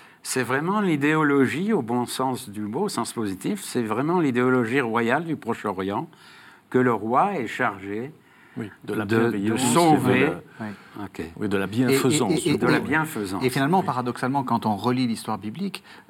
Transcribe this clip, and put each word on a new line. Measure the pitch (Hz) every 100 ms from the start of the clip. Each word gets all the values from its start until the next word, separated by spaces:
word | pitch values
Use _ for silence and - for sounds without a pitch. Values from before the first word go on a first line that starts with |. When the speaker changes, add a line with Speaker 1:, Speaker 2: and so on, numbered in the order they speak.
| - -
Speaker 1:
c'est | - 131
vraiment | 120 131 160 208
l'idéologie, | 196 151 143 156 151 143 123 123 196
au | 214
bon | 110 123 120
sens | - 131 123 -
du | 101
mot, | 104 123 202
au |
sens | 135 113
positif, | - 107 92 - 202
c'est | - 127
vraiment | 110 107 147 180
l'idéologie | 151 123 127 127 113 135
royale | 120 110 117 139 170
du | 147
Proche-Orient, | 110 113 107 92 95 107 110 - - - - - -
que | 127
le | 127
roi | 117 110 127 190 185
est | 110
chargé | - 123 98 98 104 131 160 _ - - -
Speaker 2:
Oui, | 107 -
de | -
la | 104 101
Speaker 1:
de, | 113
de | 117
Speaker 2:
bienveillance, | 107 104 120 127
Speaker 1:
sauver. | 120 170 147 123 127
Speaker 2:
de | 143
la | 175 - -
Speaker 3:
Oui. | 110 101 - - 101
Speaker 1:
Ok. | - 82 -
Speaker 2:
Oui, | 104
de | 98
la | 95
Speaker 3:
Et, |
et, |
Speaker 2:
bienfaisance, | 110 127 135 190 151 -
Speaker 3:
et, | 156 165
et, |
Speaker 2:
je | 143
Speaker 1:
De | 117
la | 123
Speaker 2:
crois. | 113
Speaker 1:
bienfaisance. | 156 156 117 101 95
Speaker 3:
et | 127
finalement, | 143 139 190
Speaker 1:
Oui. | 156
Speaker 3:
paradoxalement, | 127 123 117 127 139
quand | 131 117 110
on | 101
relit | 113 127 127
l'histoire | 107 - 107
biblique, | 104 123 196 - - - -